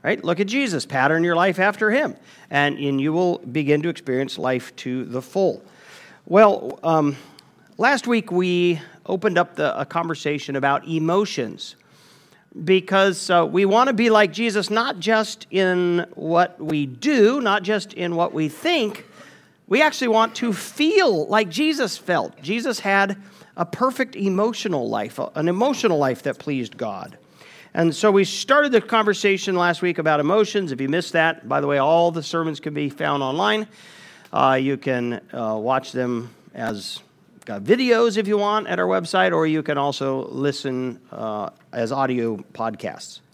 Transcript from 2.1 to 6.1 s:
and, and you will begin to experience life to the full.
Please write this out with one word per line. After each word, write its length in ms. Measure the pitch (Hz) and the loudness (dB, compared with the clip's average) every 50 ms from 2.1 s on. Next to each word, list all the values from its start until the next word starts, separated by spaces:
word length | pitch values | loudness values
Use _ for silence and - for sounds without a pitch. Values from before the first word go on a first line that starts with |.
| - - - - - - - _ | -6 -10 -20 -20 -20 -20 -14 _
and, 280 | - 143 143 147 - | 0 2 2 2 0
and 240 | - 143 139 139 135 | -2 -4 -2 -2 0
you 100 | 135 156 | -2 0
will 280 | 156 170 180 175 175 - | 0 0 0 0 0 -2
begin 420 | - 123 120 156 147 139 147 147 | -6 -6 -4 -2 2 2 2 2
to 80 | 151 170 | 2 -2
experience 480 | 160 - - - 127 131 135 131 - | -6 -6 -6 -4 -2 -2 -2 -4 -6
life 360 | - - 127 131 123 - - _ | -4 -2 -2 -2 -2 -4 -8 _
to 260 | - - 127 127 131 120 | -12 -8 -6 -6 -6 -6
the 180 | - 120 131 | -6 -8 -8
full. 400 | 127 - - 190 196 175 - - - - - - - - - - - - | -8 -4 -2 0 0 0 0 -4 -12 -20 -20 -20 -20 -20 -20 -20 -20 -20